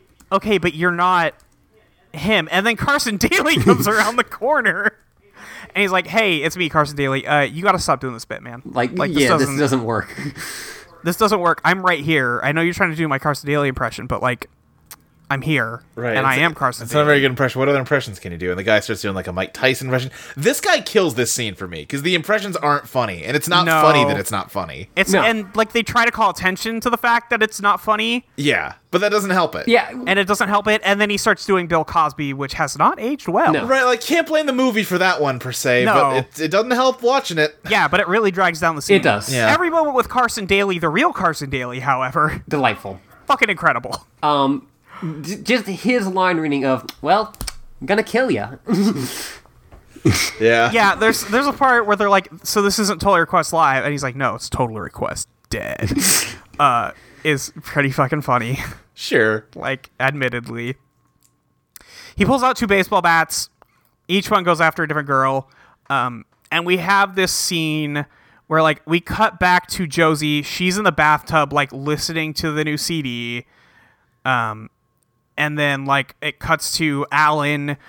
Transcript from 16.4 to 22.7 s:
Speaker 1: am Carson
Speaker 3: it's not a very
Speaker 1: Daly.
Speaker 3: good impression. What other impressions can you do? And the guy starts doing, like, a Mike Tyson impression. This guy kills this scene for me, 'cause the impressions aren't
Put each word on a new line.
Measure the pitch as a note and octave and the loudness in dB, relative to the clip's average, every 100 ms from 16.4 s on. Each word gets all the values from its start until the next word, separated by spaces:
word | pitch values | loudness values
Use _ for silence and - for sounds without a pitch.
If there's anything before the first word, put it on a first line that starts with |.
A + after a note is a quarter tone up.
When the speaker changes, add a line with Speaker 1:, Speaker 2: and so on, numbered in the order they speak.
Speaker 1:
am | E3 | 0
Carson | D#3 C3 A#2+ A#2 | 0 -4 -4 -2
Speaker 3:
it's | |
not | D3+ | 2
a | |
very | D3 C#3+ | 4 4
Speaker 1:
Daly. | |
Speaker 3:
good | C3+ | 2
impression. | B2+ C3+ C3+ | 0 -2 0
What | C3+ | 0
other | C#3+ | 0
impressions | B2+ C#3+ A#2+ G2 | 0 -2 -2 -12
can | F#2 | -12
you | E2+ | -6
do? | F2+ | -4
And | F2+ | -2
the | |
guy | F#2+ G#2+ | 2 2
starts | - G#2 | 2 -4
doing, | G#2 | -4
like, | F#2+ F#2 | -4 -6
a | |
Mike | F2+ F#2+ | -6 -6
Tyson | - C3 C3 C3+ | 0 0 0 -2
impression. | B2+ C3 - - - | -2 -4 -12 -16 -2
This | E3+ C#4 | 0 0
guy | E4 D#4 | 0 0
kills | - A3 F3+ A#2 | 2 0 2 0
this | A#2 | -2
scene | - A2+ | -2 -6
for | F#2 F#2 | -8 -10
me, | E2 D2 | -10 -8
'cause | C#3 | -6
the | D#3 F3+ | 0 -2
impressions | D#3+ G#3+ G3 E3+ | 0 -2 -2 -4
aren't | D3 | 0